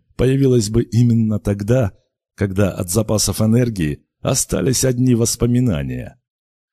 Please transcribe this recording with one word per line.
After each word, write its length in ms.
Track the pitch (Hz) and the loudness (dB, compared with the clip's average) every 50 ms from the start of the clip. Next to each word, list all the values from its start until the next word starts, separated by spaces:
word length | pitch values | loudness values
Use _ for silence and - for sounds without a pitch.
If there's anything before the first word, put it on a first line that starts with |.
| _ _ _ | _ _ _
появилось 540 | - - 131 135 135 139 131 127 120 107 101 | -2 0 0 2 2 2 2 4 2 2 0
бы 120 | 110 113 117 | 0 -2 -2
именно 560 | - - 117 123 120 117 113 113 110 107 101 | 0 2 2 4 4 4 2 2 0 -2 -2
тогда, 520 | - - 101 101 101 101 120 131 123 95 - _ _ _ _ _ _ _ _ | -2 -2 -2 -2 -2 0 0 0 0 -2 -4 _ _ _ _ _ _ _ _
когда 360 | - 104 101 95 95 104 92 | -6 -4 -4 0 0 0 0
от 200 | 82 - 95 87 | 0 -4 -6 -2
запасов 500 | 85 110 107 - 110 104 - - 92 - | -2 -2 0 0 0 -2 -2 -2 -2 0
энергии 640 | 110 110 113 120 127 120 113 95 82 73 69 - _ _ _ _ | 0 2 2 2 2 0 -2 -2 -2 -4 -4 -6 _ _ _ _
остались 640 | - - 135 127 - - 180 185 185 156 127 - - | -4 -4 -2 -2 -2 -2 -2 -2 0 0 0 0 0
одни 300 | 135 123 120 127 131 123 | 0 0 0 2 2 2
воспоминания. 1040 | 113 117 110 - - 117 117 120 123 127 123 92 73 69 65 62 62 58 - - _ _ _ _ _ _ _ _ _ _ _ | 2 0 -2 -2 -2 -2 0 0 0 0 0 -2 -2 -4 -6 -8 -10 -10 -14 -16 _ _ _ _ _ _ _ _ _ _ _